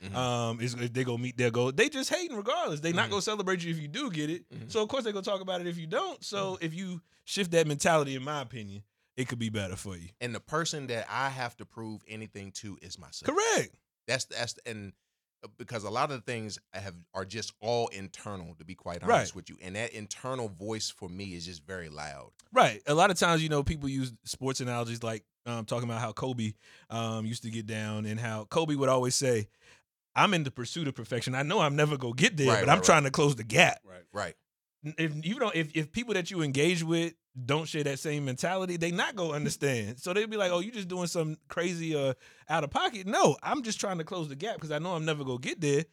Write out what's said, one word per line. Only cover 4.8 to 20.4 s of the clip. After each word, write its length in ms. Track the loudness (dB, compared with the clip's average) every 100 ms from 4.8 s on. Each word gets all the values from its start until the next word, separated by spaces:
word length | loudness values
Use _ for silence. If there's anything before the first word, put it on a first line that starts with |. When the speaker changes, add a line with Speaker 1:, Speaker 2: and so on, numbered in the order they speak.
Speaker 2:
of 60 | -2
course, 140 | -2 -2
they 60 |
gonna 120 | -4
talk 180 | -2 -4
about 200 | -2 -4
it 60 | -4
if 100 | -6
you 100 | -4
don't. 360 | -2 -2 -6
So, 320 | -8 -4 -4 -4
Speaker 1:
Mm-hmm. 100 | -6
Speaker 2:
if 80 |
you 280 | -6 -8 -8 -12 _ -6
shift 260 | -2 4
that 160 | 4 4
mentality, 480 | 4 6 6 4 -2
in 80 |
my 180 | -4 -4
opinion, 420 | -6 -10 -10 -12 -16 _ _ -6
it 120 | -4
could 120 | -2
be 100 | -2
better 260 | -2 -4 -6
for 200 | -10 -12
you. 140 | -14 -8
Speaker 1:
And 140 | -6 -6
the 40 |
person 480 | -4 -2 -2 -4 -4
that 200 | -4 -4
I 200 | -2 -2
have 260 | -2 -6 -8
to 80 | -16
prove 360 | -12 -10 -10 -12
anything 440 | -12 -12 -12 -12
to 240 | -12 -12 -12
is 180 | -14 -16
myself. 360 | -14 -8 -2 2
Speaker 2:
Correct. 400 | 4 2 0 _ _ _ -2
Speaker 1:
That's, 180 | -2 -2
that's, 300 | -4 -4 -6 -10
and, 260 | -10 -12 -16 _ _ _ _
uh, 40 | -18 -14
because 260 | -8 -6
a 60 | -2
lot 220 | 0 0
of 60 | -2
the 80 | -6
things 260 | -6 -6 -10 _
have, 200 | -12 -12 -12 -10 -8
are 100 | -6
just 260 | -6 -8 -6
all 280 | 0 2 0
internal, 680 | -4 -12 -12 -10 -8 -10 -14
to 40 | -16
be 100 | -12
quite 280 | -8 -4
Speaker 2:
Right. 140 | 2 2
Speaker 1:
honest 160 | 2 -6
with 140 | -14
you. 80 | -14
And 140 | -10 -6
that 160 | -6
internal 540 | -8 -12 -10 -6 -4